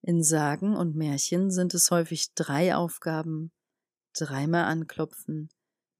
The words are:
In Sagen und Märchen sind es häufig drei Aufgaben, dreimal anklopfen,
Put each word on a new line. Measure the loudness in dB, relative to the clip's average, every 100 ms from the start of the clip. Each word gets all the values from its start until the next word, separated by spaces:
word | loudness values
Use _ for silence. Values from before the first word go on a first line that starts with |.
In | 2 2
Sagen | 4 2 2 0 0 0
und | 0 0
Märchen | -2 -2 0 0 2
sind | 2 0
es | 2 4
häufig | 4 2 -2 -4
drei | -4 -2 2 2 2
Aufgaben, | 0 -4 -4 -4 -4 -6 -8 _ _ _ _ _ _
dreimal | -6 -4 -2 2 2 2
anklopfen, | 0 -4 -6 -6 -6 -8 -8 -8 _ _ _ _ _